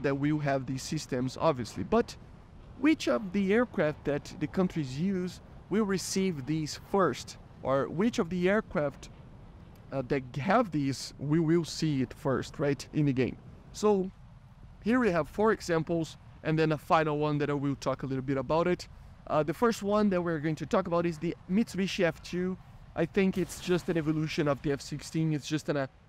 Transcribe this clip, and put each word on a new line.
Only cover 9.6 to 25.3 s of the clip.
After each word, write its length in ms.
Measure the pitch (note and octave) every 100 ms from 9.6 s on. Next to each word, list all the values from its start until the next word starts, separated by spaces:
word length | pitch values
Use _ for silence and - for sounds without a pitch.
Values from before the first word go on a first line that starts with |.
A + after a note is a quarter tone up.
| - - -
uh, 100 | C3+ B2
that 140 | C#3+ B2+ C#3
have 360 | B2+ A3 G#3+
these, 420 | D3+ C#3 C3 - -
we 200 | D3 D#3+
will 260 | D#3 E3+
see 380 | D#3+ - D#3+ C3+
it 100 | B2
first, 460 | - C#3+ B2 - -
right, 300 | C#3+ C#3+ -
in 140 | - C#3+
the 60 |
game. 240 | B2+ A2+ - - - -
So 380 | - G#3+ G3 F#3 - - - - - - -
here 160 | G3 B3+
we 120 | A3+
have 160 | E3+ D3
four 240 | - A3
examples, 640 | G3+ - E3 D#3 E3+ D#3+ - - -
and 160 | D#3 D#3
then 140 | D#3+
a 60 | D3+
final 400 | - E3 D#3 D3
one 200 | D3+ D3
that 120 | C#3+
I 40 |
will 220 | C#3+ C#3 C3+
talk 260 | C#3 C3
a 40 | C3+
little 220 | C3+ B2+
bit 60 | C3+
about 300 | B2+ D#3 F3
it. 220 | F3+ - - - - -
Uh, 160 | D3+
the 100 | D3+
first 300 | D#3 A#3 F#3+
one 260 | G3+ G#3 G#3
that 100 | F3+
we're 200 | F3 D#3+
going 160 | D#3 D#3
to 100 | D#3
talk 220 | G3 F#3+
about 180 | E3+ F3
is 120 | D#3
the 180 | E3+ - -
Mitsubishi 540 | F#3+ A#3 F3 F#3+ -
F 160 | E3 -
two. 380 | - F3 F#3 F#3 - - - -
I 80 | E3
think 320 | G#3 F#3+ F#3
it's 220 | E3 -
just 280 | - F3 -
an 60 | E3
evolution 520 | D3+ D#3 D#3 - D3
of 120 | C3+
the 100 | D3+
F 80 | C#3
sixteen. 520 | - D3 - D#3+ D#3+